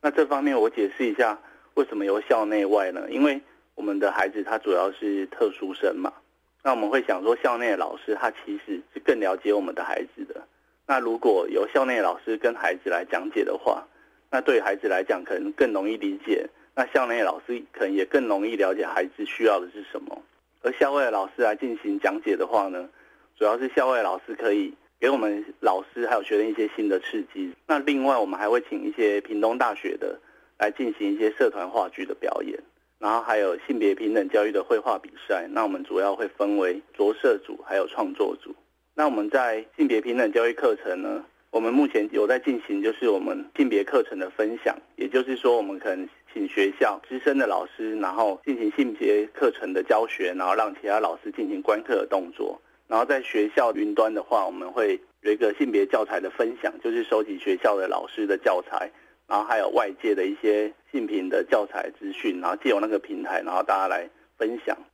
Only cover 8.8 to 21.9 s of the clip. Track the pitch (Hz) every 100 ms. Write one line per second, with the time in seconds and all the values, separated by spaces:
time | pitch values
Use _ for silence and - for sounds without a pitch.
8.8 | - 101 - 127 98 92 101 104 90 80
9.8 | 87 - - - - - - _ _ _
10.8 | - 135 117 113 123 95 - 98 104 143
11.8 | 131 120 92 87 - 110 120 117 87 92
12.8 | 98 87 90 87 95 110 98 95 - -
13.8 | - _ _ _ _ 127 123 123 101 98
14.8 | 107 92 95 95 90 95 101 101 131 101
15.8 | 101 110 101 98 - 104 - _ _ -
16.8 | 127 143 127 117 98 80 - 120 - -
17.8 | 98 98 92 143 120 98 107 113 95 95
18.8 | 85 85 90 - 104 - 113 98 87 104
19.8 | 98 - - - - _ _ _ 120 127
20.8 | 139 143 127 104 95 - 117 104 131 110
21.8 | 107